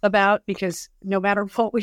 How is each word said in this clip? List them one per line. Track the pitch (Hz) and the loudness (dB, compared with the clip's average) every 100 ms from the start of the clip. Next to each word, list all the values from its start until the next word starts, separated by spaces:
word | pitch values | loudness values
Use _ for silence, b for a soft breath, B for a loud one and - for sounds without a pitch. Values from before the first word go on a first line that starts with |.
about | 202 202 196 208 - | 0 4 4 2 -2
because | 196 185 170 - _ | -4 -4 -6 -12 _
no | 190 196 | -4 -2
matter | 196 202 202 | 0 0 -2
what | - 226 | -2 -2
we | 233 | 0